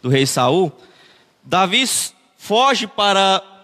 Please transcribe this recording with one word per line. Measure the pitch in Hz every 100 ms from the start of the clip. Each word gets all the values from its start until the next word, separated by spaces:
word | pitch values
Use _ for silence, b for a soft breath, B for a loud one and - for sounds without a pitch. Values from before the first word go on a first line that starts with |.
do | 123
rei | 135 135
Saul, | - 123 160 175 - b b b b b _
Davi | 135 165 185 220
s-, | 262 - - _ _ _
foge | - 214 269 247 226
para | - 202 190 196 190 - -